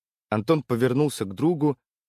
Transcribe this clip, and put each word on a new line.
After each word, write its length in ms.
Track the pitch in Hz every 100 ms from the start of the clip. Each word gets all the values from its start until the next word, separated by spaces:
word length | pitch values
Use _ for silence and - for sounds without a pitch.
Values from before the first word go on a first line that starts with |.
| _ _ _
Антон 340 | 107 104 160
повернулся 640 | - 117 123 123 151 -
к 100 | 98
другу, 440 | 95 147 170 151 131 _ _